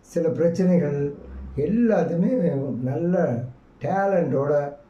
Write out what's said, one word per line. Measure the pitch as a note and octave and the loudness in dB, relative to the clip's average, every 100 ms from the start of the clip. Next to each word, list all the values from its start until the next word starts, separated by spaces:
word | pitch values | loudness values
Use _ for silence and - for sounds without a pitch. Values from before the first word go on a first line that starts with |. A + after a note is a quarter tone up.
சில | - E3+ D#3+ | -6 -2 -2
பிரச்சனைகள் | - E3+ E3+ F3+ E3+ C#3+ C#3+ C#3+ - - - - - | 2 0 2 4 4 2 -2 -4 -6 -14 -14 -10 -4
எல்லாத்தையுமே | D#3 A3 A#3 G3 E3 E3+ G#3+ B3+ E3+ C#3 C3 A2+ | -2 2 4 2 2 0 0 2 0 0 -4 -4
நல்ல | B2+ D3 E3+ F3+ D#3 A#2 - - - - | -4 -2 0 2 0 -2 -6 -12 -20 -10
டேலண்டோட | C#3+ F#3 G3 F#3+ D3+ C3+ C#3+ D3 C#3+ - - | -4 0 2 2 0 0 2 0 0 -10 -20